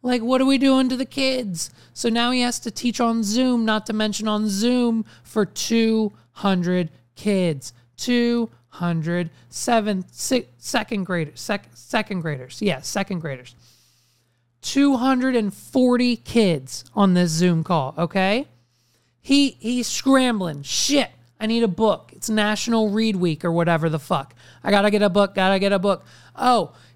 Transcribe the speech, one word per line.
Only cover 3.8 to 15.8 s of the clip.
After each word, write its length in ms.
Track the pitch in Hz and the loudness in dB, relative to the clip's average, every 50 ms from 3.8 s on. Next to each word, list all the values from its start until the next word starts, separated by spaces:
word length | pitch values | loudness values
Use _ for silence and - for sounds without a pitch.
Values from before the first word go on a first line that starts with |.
| 214 | -2
to 60 | - | -4
mention 360 | 214 214 214 214 202 - 214 220 | -4 -2 -2 -2 -2 -4 -2 -2
on 200 | 214 214 214 214 | -2 0 0 -2
Zoom, 560 | 196 196 214 240 247 247 240 240 233 226 214 - - - _ | -2 0 0 2 2 2 2 0 0 -2 -4 -6 -12 -20 _
for 200 | - - 220 208 | -6 -2 -2 -2
two 680 | 185 - - - - 226 226 226 226 220 220 220 208 208 - _ _ | -2 -4 -8 -4 0 2 2 2 2 2 2 0 -2 -4 -10 _ _
hundred 580 | _ - - 202 190 180 175 175 180 180 175 160 - - _ _ _ | _ -4 -2 0 0 0 0 0 0 0 -2 -4 -8 -18 _ _ _
kids. 560 | - - 208 202 190 185 170 151 135 - - - _ _ _ _ | -8 -4 -2 0 0 0 0 -2 -4 -10 -16 -20 _ _ _ _
Two 520 | - - - 247 240 240 240 240 233 226 226 - _ _ _ | -10 -2 0 2 2 2 2 0 0 -2 -4 -8 _ _ _
hundred, 600 | - - 175 175 170 165 151 165 170 175 175 170 - - - _ | -10 -6 -4 -2 -2 -2 -2 -2 -2 -2 -4 -6 -10 -18 -20 _
seven, 540 | - - - - 240 226 208 214 208 185 180 - | -12 -8 -2 0 0 2 2 0 -4 -4 -6 -10
six, 340 | _ - - - 269 247 - _ _ _ | _ -10 -4 -2 -2 -2 -2 _ _ _
second 460 | - - - 240 214 - 233 202 185 | -12 -6 -4 -4 -4 -4 -6 -6 -4
graders, 360 | 175 185 170 160 151 - - | -4 -4 -4 -4 -6 -10 -16
sec-, 280 | - - 214 202 - - _ | -8 -6 -6 -6 -6 -14 _
second 460 | - - - - 226 208 - 202 180 | -20 -14 -4 -4 -4 -4 -2 -6 -6
graders. 420 | 160 165 147 127 131 - - - | -6 -6 -6 -8 -10 -14 -10 -4
Yeah, 180 | 214 196 170 131 | -2 -2 -2 -2
second 380 | - - - 202 196 - 190 175 | -6 -6 -6 -6 -4 -4 -6 -8
graders. 380 | 156 156 135 127 127 - - _ _ _ _ _ _ _ _ _ _ _ _ _ _ _ _ _ _ _ _ _ | -6 -8 -10 -10 -14 -20 -20 _ _ _ _ _ _ _ _ _ _ _ _ _ _ _ _ _ _ _ _ _
Two 340 | - - - 277 277 285 277 | -12 -4 2 2 4 4 4
hundred 380 | 240 240 269 269 254 247 269 254 | 2 2 2 2 2 0 0 0
and 180 | 240 214 202 | 0 0 -2
forty 600 | - - - - - 269 | -6 -8 -20 -4 0 2